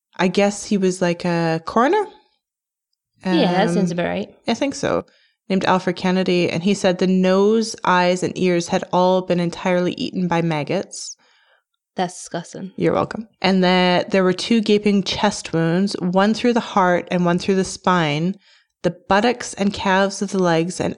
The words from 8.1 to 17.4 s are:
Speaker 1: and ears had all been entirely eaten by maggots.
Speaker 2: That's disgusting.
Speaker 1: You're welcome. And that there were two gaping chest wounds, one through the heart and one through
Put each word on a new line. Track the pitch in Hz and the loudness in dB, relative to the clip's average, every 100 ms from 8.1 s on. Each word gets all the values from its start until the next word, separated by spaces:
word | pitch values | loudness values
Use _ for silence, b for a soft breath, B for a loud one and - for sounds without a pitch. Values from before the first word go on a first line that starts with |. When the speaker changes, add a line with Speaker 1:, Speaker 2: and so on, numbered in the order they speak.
| 185 | 0
Speaker 1:
and | 170 - | -2 -2
ears | 180 175 170 | 0 0 0
had | 185 - | -4 0
all | 180 180 185 | 2 2 2
been | 185 175 | 0 -2
entirely | 170 - 190 180 180 | -2 -4 -2 0 0
eaten | - - 190 175 | -4 -6 -4 -2
by | 170 | 0
maggots. | 165 151 139 180 - - - - b b b b b _ _ - | 0 -2 -2 -4 -6 -12 -16 -18 b b b b b _ _ -6
Speaker 2:
That's | 175 - | -6 -8
disgusting. | - 170 - 170 185 - | -12 -12 -10 -14 -12 -4
Speaker 1:
You're | 165 | 0
welcome. | - 170 - 226 - | 0 -2 -6 -14 -4
And | 185 190 | 0 2
that | 180 185 180 180 - | 4 4 2 2 0
there | 190 | 2
were | 185 | 2
two | 180 - 226 | 0 0 0
gaping | 208 208 208 202 | 2 2 2 0
chest | - - 208 - - | 0 -2 -2 -2 -4
wounds, | 165 165 175 202 - | -2 0 0 0 -2
one | 180 185 208 | -2 2 2
through | 220 247 | 2 0
the | 226 - 202 | 0 0 2
heart | 180 175 - | 2 2 0
and | 180 175 | 0 0
one | |
through | 175 | 0